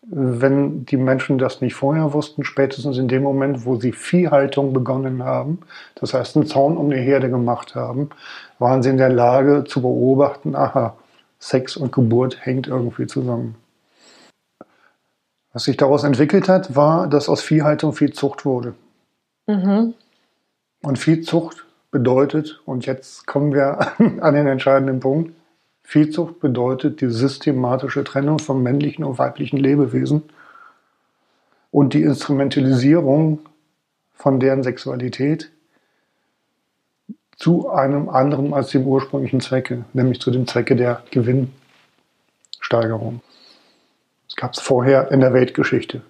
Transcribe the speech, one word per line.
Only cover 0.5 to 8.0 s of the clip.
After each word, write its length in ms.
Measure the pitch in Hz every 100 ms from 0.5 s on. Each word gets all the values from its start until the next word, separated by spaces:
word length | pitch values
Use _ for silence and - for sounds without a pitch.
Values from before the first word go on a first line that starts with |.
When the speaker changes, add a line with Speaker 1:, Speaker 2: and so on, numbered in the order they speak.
| 139 143 151 127
Speaker 1:
die 120 | 135
Menschen 400 | 131 131 - 135
das 240 | 127 -
nicht 140 | 127 -
vorher 380 | 139 156 156
wussten, 300 | 147 147 -
spätestens 540 | 135 - 135 135 143 127
in 100 | 131
dem 160 | 131
Moment, 420 | 139 135 139 135 117
wo 100 | 123
sie 140 | 123
Viehhaltung 800 | - - 180 170 143 135 143 139
begonnen 500 | 131 123 131 135 127
haben, 360 | 120 127 127 175 - - - -
das 180 | 123
heißt, 220 | 131 120 156
einen 100 | 147
Zaun 320 | 135 139 170
um 100 | 147
eine 100 | 131
Herde 300 | 127 139 127
gemacht 460 | 127 120 120 - -
haben, 340 | 123 127